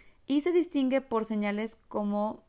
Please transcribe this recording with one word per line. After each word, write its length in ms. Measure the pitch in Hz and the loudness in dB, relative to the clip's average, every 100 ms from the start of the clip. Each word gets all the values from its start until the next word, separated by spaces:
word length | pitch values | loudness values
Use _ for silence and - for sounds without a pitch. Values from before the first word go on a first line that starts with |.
| - - - | -20 -14 -2
Y 140 | 285 | 0
se 100 | 320 | 2
distingue 480 | 349 311 285 262 269 | 2 2 0 2 2
por 240 | 262 226 | 0 -2
señales 540 | 220 214 208 208 220 - - | -2 -2 -2 -2 -4 -8 -8
como 560 | 214 208 208 208 233 | -4 -2 -2 -2 -6